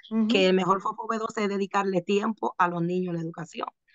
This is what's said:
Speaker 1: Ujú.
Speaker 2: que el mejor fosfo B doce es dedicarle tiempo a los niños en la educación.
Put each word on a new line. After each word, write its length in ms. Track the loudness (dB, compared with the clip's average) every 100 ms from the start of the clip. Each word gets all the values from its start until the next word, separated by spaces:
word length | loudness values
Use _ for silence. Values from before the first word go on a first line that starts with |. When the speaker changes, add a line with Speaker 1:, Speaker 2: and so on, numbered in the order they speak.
| -6
Speaker 1:
Ujú. 160 | -2 2
Speaker 2:
que 200 | 4 6
el 60 | 4
mejor 260 | 4 0
fosfo 260 | 0 -6 -6
B 80 | -4
doce 240 | -4 -2
es 60 | -2
dedicarle 520 | -2 -2 0 0 -2
tiempo 540 | 2 0 0 -2 -4 0
a 100 | 0
los 140 | 2
niños 260 | 0 0 -2
en 40 | -4
la 40 |
educación. 440 | -6 -8 -12 -10 -10 _ _